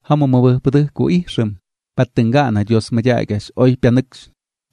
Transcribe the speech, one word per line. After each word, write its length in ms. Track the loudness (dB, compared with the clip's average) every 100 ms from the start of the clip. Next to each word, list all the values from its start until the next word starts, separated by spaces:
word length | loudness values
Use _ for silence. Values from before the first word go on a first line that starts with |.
| -4
Ham 160 | 0
mabah 400 | 2 2 2 2
padih 320 | 0 0 0
ku 160 | -2 -2
ihshum. 480 | -2 -4 -4 -6 -6 _ _ _ -6
Patengana 640 | -4 -2 0 0 0 -2
Dios 320 | 0 -2 -2
mayag 400 | -2 0 -2 -2
ash 160 | -6 -6 0
oy 160 | 0
pianaksh. 560 | 2 2 0 -2 -10 -20 _ _ _ _